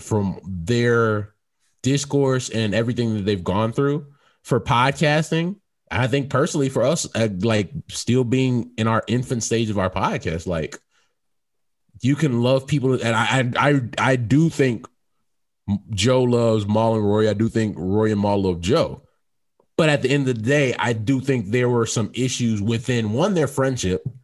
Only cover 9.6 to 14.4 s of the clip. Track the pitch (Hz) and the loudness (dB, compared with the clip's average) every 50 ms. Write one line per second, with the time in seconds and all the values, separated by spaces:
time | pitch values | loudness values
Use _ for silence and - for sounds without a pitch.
9.6 | 117 107 101 101 92 92 - 95 117 165 - 113 - 85 80 82 - 92 87 80 | 0 0 0 0 -2 -2 -2 -2 -2 -2 -2 -4 -4 -4 -6 -4 -4 -4 -4 -4
10.6 | 76 - - - _ _ _ _ _ _ _ _ _ _ _ _ _ _ _ _ | -4 -6 -10 -16 _ _ _ _ _ _ _ _ _ _ _ _ _ _ _ _
11.6 | _ _ _ _ _ _ _ - - 127 139 - 165 139 120 117 120 127 135 135 | _ _ _ _ _ _ _ -4 0 0 0 2 0 0 2 2 2 2 2 2
12.6 | 131 - 151 143 120 131 127 - - 117 113 110 117 104 120 135 123 123 107 104 | 0 -2 -4 0 0 0 0 0 0 0 0 0 0 2 2 0 0 0 0 2
13.6 | 123 143 147 139 120 101 - - 110 131 135 127 117 101 131 151 | 2 2 2 2 0 -2 -4 -2 0 0 0 0 2 2 4 4